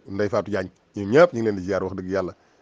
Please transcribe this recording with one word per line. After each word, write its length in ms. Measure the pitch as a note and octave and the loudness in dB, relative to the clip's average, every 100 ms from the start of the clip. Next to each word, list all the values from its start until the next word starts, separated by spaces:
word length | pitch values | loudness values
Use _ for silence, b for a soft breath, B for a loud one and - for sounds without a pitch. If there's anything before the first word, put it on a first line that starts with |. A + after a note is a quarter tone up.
| - | -8
Ndeye 220 | G2 G#2 | -4 0
Fatou 220 | A2+ F#2+ | -2 -2
Diagne, 200 | G2+ F#2 - _ G#2 | -4 -6 -12 _ -8
ñoom 140 | G2 | 2
ñëpp 220 | C3 F3 | 6 6
ñu 60 | A#2 | 4
ngi 60 | A2+ | -2
leen 100 | G2 | -2
di 60 | |
ziar 200 | F2+ F#2+ | -2 -2
wax 100 | F#2 F#2+ | -2 -6
dëgg 140 | F#2 | -4
Yàlla. 240 | F#2+ F2+ b b b | -2 -4 b b b